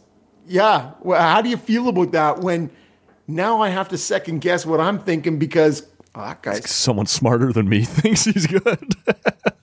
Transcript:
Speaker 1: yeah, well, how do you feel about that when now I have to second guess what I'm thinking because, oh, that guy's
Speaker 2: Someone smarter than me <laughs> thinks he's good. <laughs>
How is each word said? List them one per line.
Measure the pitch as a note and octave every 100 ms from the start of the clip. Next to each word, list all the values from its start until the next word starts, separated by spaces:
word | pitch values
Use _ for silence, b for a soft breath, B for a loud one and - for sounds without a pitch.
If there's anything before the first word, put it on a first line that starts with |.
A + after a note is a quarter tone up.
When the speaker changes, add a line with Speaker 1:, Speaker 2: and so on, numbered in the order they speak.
| _ _ _ _ E3+
Speaker 1:
yeah, | F3+ G#3+ E3 B2+ -
well, | F3+ F3
how | E3 G3+
do | A#3+
you | A#3
feel | - A3+ B3
about | F3+ F3
that | E3 D3+ D#3+
when | F#3 E3+ D3+ b b b b b -
now | D#3+ G#3 A3
I | G#3
have | F#3 F#3+
to | E3+
second | - G3 F3 D#3+
guess | F3+ F3 D#3+
what | D#3+
I'm | F3 G3+
thinking | F#3+ E3 E3 D#3
because, | D#3 E3+ D#3 C#3+ - _ _ A2+
oh, |
that | G#2 -
guy's | - G#2+ -
Speaker 2:
Someone | - C3 G#2 G#2
smarter | - A#2+ A#2+ C3
than | A2+ G2
me | G#2+ A#2
<laughs> |
thinks | - G#3+ G#3+ A3
he's | G3+ D#3
good. | G3 A#3 F3 C#4 -
<laughs> | - - A3+ - - -